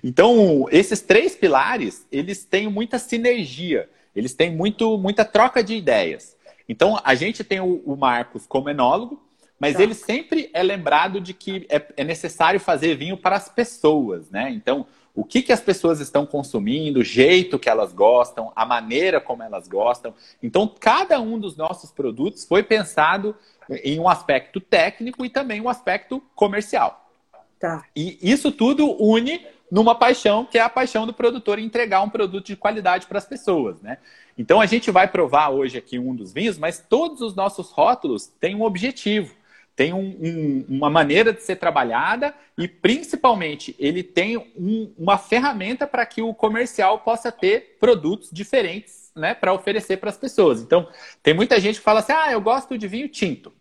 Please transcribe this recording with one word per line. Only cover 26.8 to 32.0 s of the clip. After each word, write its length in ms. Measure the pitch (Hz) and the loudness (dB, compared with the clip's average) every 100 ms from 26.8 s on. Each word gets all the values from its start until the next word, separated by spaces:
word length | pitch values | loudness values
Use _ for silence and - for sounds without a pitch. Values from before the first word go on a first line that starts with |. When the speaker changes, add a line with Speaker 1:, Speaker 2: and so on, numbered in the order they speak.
| 123 - _ _ _ _ _ _ | -2 -4 _ _ _ _ _ _
Speaker 2:
Tá. 240 | 170 160 - | -8 -8 -10
Speaker 1:
E 220 | 151 170 - | -8 -8 -4
isso 300 | 185 277 285 | 0 2 0
tudo 440 | - 226 285 294 - | 0 0 2 0 2
une 420 | 214 220 247 339 - _ _ | 4 4 2 -6 -12 _ _
numa 240 | 185 220 | 2 4
paixão, 500 | 233 240 262 214 208 | 4 4 4 2 2
que 120 | 254 233 | 0 0
é 40 | |
a 80 | 233 | 2
paixão 360 | 254 254 220 | 0 -2 -2
do 80 | 226 | -4
produtor 460 | 233 240 247 208 202 | -2 -2 -2 -4 -4
em 60 | |
entregar 360 | 220 226 226 190 | -4 -4 0 0